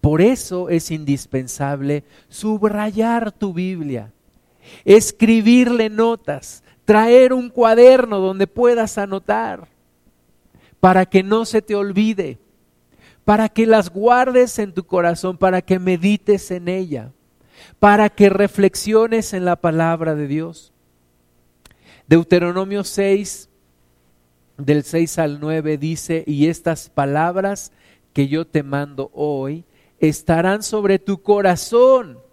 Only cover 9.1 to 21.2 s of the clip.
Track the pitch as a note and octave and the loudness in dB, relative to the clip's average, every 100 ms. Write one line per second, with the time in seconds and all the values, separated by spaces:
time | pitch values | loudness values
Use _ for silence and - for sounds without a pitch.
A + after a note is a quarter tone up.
9.1 | F#3+ - G#3 A3 F#3+ D#3+ _ _ _ _ | -8 -4 -4 -4 -10 -18 _ _ _ _
10.1 | _ _ _ _ _ _ _ F#3 F#3 F#3 | _ _ _ _ _ _ _ 4 4 2
11.1 | F#3+ F#3+ A3 A3+ A3+ - G3+ G3+ F#3+ G#3+ | 0 2 -2 0 -4 -2 -6 -4 -2 -2
12.1 | G3+ D#3+ A#2+ _ _ _ _ _ _ _ | -2 -8 -10 _ _ _ _ _ _ _
13.1 | _ - G#3 A3 - A3 A3 F3+ F#3+ A3 | _ 0 0 0 0 2 4 2 -2 2
14.1 | B3 C4 B3+ B3 - G#3 F3+ - F#3 E3+ | 2 2 2 0 -2 -8 -8 -4 -2 -2
15.1 | E3+ F#3 F3+ F#3+ F#3 - F#3 F#3 F3+ F#3+ | -2 -6 -2 0 0 -2 -2 0 -2 0
16.1 | G#3 - G3+ - F3+ F3 F#3 F#3 C3+ A#2 | -2 0 -2 -2 -10 -6 -6 -6 -10 -12
17.1 | _ _ _ _ _ - _ G3+ G#3 G#3 | _ _ _ _ _ -20 _ 4 6 2
18.1 | - G3+ F#3+ G3+ - G3 - - A3 A3+ | 4 2 4 -2 2 0 0 0 0 2
19.1 | A3+ G#3+ F#3+ F3+ E3+ E3+ D#3+ E3 E3 D#3+ | -2 -4 -4 -4 -2 -2 0 -2 -2 -4
20.1 | D3+ D3 D3 E3 E3 _ _ _ _ _ | -6 -6 -6 -8 -16 _ _ _ _ _
21.1 | _ | _